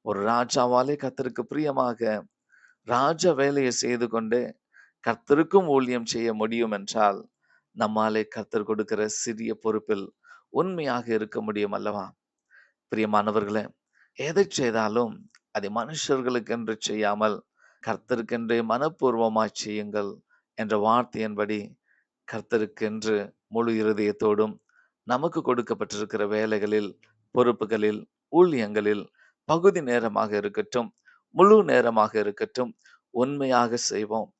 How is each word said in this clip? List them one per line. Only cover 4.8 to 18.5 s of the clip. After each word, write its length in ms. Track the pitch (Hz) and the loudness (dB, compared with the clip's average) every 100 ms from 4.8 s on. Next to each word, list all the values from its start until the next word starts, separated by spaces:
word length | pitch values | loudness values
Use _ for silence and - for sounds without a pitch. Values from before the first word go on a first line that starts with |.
| _ _ | _ _
கர்த்தருக்கும் 640 | 117 113 - 143 160 190 175 | -4 -4 2 4 6 4 6
ஊழியம் 380 | 139 127 123 | 2 2 -2
செய்ய 280 | 113 120 117 | -4 -2 -2
முடியும் 380 | 107 110 117 113 | 0 -2 0 -2
என்றால், 580 | 101 101 113 104 98 - _ _ _ _ | -2 -4 2 2 2 -10 _ _ _ _
நம்மாலே 560 | 101 107 107 110 110 107 | -2 0 2 2 0 -2
கர்த்தர் 360 | 117 98 113 | -8 -4 -4
கொடுக்கிற 440 | 104 107 107 104 107 | -2 -4 -2 -2 -2
சிறிய 480 | - 120 110 113 | -4 -6 -6 -6
பொறுப்பில் 580 | 110 110 107 - 101 95 _ _ - _ | -4 -2 -2 -2 -4 -4 _ _ -20 _
உண்மையாக 640 | 135 180 180 143 120 120 | -2 -2 -2 -4 -4 -2
இருக்க 280 | 110 107 110 | -2 -2 -6
முடியும் 300 | 107 104 101 | -4 -2 -2
அல்லவா? 420 | 101 101 104 95 _ _ _ _ - _ _ _ | -2 -6 -6 -10 _ _ _ _ -20 _ _ _
பிரியமானவர்களே, 760 | 110 107 104 104 107 101 107 101 _ _ _ _ | -2 2 2 2 0 0 -4 -6 _ _ _ _
எதை 340 | - 139 170 196 | -8 -2 2 2
செய்தாலும் 840 | - 123 113 107 113 117 - - _ _ | 0 0 2 0 0 -2 -6 -20 _ _
அதை 180 | 104 98 | -6 -4
மனுஷர்களுக்கென்று 1040 | 110 117 156 - 135 123 123 110 117 113 110 | -6 -6 -6 -2 0 0 -4 -4 -6 -4 -6
செய்யாமல் 640 | - 107 104 104 110 95 _ _ _ _ - | -4 -2 -2 2 0 0 _ _ _ _ -6
கர்த்தருக்கென்றே 720 | 101 - 117 110 117 113 | -6 -4 -4 -4 -6 0